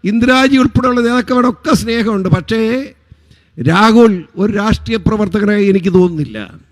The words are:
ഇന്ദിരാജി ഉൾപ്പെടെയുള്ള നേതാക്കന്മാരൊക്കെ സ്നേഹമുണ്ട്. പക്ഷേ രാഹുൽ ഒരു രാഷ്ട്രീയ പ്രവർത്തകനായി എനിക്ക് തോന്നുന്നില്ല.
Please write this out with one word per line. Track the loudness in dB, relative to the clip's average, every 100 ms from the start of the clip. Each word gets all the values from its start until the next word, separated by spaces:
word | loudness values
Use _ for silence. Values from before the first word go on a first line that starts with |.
| -2
ഇന്ദിരാജി | 0 2 2 2 2
ഉൾപ്പെടെയുള്ള | 2 0 0 0 0
നേതാക്കന്മാരൊക്കെ | -2 0 0 0 -2 -2 -2
സ്നേഹമുണ്ട്. | -2 -4 -2 -2 0 -2
പക്ഷേ | -2 -2 -2 -4 -8 -16 _ -20 _ _ _ -6 0
രാഹുൽ | 2 4 6 4 2 -8 -4
ഒരു | -4 -2
രാഷ്ട്രീയ | -2 -4 -4 -4 -2
പ്രവർത്തകനായി | -2 -2 -2 -2 0 2
എനിക്ക് | 0 2 2
തോന്നുന്നില്ല. | 2 -2 -8 -10 -14 -18 _